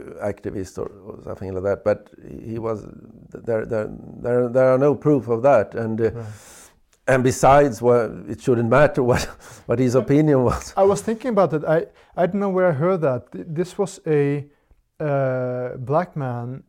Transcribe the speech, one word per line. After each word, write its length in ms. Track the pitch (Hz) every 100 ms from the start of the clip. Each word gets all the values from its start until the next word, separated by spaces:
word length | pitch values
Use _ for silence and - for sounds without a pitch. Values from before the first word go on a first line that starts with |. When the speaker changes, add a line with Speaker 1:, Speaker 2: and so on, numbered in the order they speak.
| - -
Speaker 1:
activist 560 | 104 98 104 107 90 -
or, 100 | -
or 360 | 101 98 -
something 300 | - 98 95
like 100 | 92
that, 200 | 98 95
but 260 | 104 104 - - - -
he 160 | - 113
was, 260 | 110 107 98 - - - -
there, 360 | - - 113 113
there, 240 | 110 107 110 - 117
there, 280 | 120 123 123
there 240 | 127 131
are 40 | 131
no 160 | 147 135
proof 320 | 147 143 113
of 120 | 113
that, 300 | 135 123 101 107
and, 260 | 110 113
uh, 100 | 113
Speaker 2:
Right. 140 | 117 107 107 - - - _ _ _ -
Speaker 1:
and 160 | 131
besides, 580 | 127 120 139 143 143 101
well, 420 | 120 120 107 87 -
it 120 | 104
shouldn't 280 | - 117 117
matter 340 | 127 147 -
what, 200 | 123 123
<laughs> 420 | - - - - -
what 120 | 120
his 160 | 127 123
opinion 480 | 110 143 156 135
was. 300 | 120 - - -
Speaker 2:
I 80 |
was 180 | 196 196
thinking 280 | 220 226 262
about 240 | 202 170
it. 100 | 156
I, 220 | 160 160 - _ _ -
I 80 | 175
don't 120 | 196
know 100 | 202
where 180 | 185 180
I 40 |
heard 280 | 135 175 190
that. 300 | 147 123 -
Th-, 140 | 185 175
this 300 | 156 175 -
was 220 | 196 - 160
a, 400 | 151 143 143 139 _ _ _ _ -
uh, 800 | 156 139 131 127 123 123 123 135
black 380 | 123 151 180 156
man 480 | 131 120 120 131